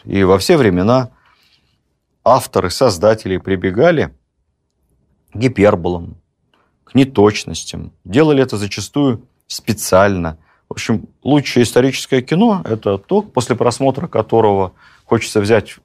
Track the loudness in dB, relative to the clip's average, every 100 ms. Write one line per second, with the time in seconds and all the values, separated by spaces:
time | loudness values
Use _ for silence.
0 | -6 0 2 2 4 2 4 2 2 0
1 | -2 _ _ _ _ _ _ _ _ _
2 | _ _ 0 0 0 -4 -2 0 0 2
3 | 0 0 -2 -6 -4 -4 -2 0 2 2
4 | -2 -8 _ _ _ _ _ _ _ _
5 | _ _ _ -4 -2 2 2 2 -2 -6
6 | -10 -18 _ _ _ _ _ _ _ 0
7 | 0 4 2 2 -8 -12 -12 -14 -14 _
8 | -4 2 2 2 0 -2 -6 -8 -8 -2
9 | 0 -2 -8 _ -16 -12 -6 -6 0 2
10 | 4 2 -4 -8 _ _ -18 -10 -6 -6
11 | -6 _ 0 0 0 0 2 2 0 0
12 | -2 -2 0 0 2 0 -4 -4 -2 -4
13 | -2 -4 -2 -4 -2 0 0 0 -2 -2
14 | -4 -4 0 0 2 0 -2 -8 _ _
15 | -4 -2 -2 -2 2 0 0 -12